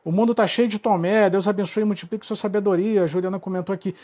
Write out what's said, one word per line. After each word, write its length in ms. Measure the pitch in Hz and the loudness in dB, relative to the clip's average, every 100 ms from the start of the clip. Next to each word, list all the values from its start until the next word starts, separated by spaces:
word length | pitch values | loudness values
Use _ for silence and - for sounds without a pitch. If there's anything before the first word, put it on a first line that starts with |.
O 80 | 165 | -4
mundo 220 | 180 233 | 2 2
tá 120 | 233 208 | 2 0
cheio 220 | - 233 | 2 0
de 100 | 208 | 0
Tomé, 520 | 226 190 170 214 202 | 0 0 2 4 4
Deus 180 | 190 185 | 2 0
abençoe 340 | 202 190 - | -2 -2 -2
e 40 | 214 | -2
multiplique 400 | 196 170 214 - | -2 -6 -10 -8
sua 100 | 208 | -6
sabedoria, 680 | 214 202 202 180 208 214 | -4 -2 0 2 2 2
a 20 | 170 | 2
Juliana 340 | 170 185 190 | 0 -4 -4
comentou 340 | 185 185 180 | -6 -6 -4
aqui. 220 | 190 190 - | -6 -6 -8